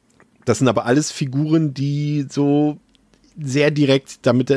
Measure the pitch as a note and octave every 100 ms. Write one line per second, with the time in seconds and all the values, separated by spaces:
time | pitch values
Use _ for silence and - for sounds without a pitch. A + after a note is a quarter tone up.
0 | _ _ _ _ - A2 C3 A2 A#2 C#3
1 | D3+ - C#3 C3+ D3+ E3 D3+ C3+ C#3 C#3+
2 | D3 D3 C3+ - C#3+ D3 D3+ D3 _ _
3 | _ _ _ - C#3+ C3 D3 D3 C#3 C3+
4 | - - C3 B2 B2+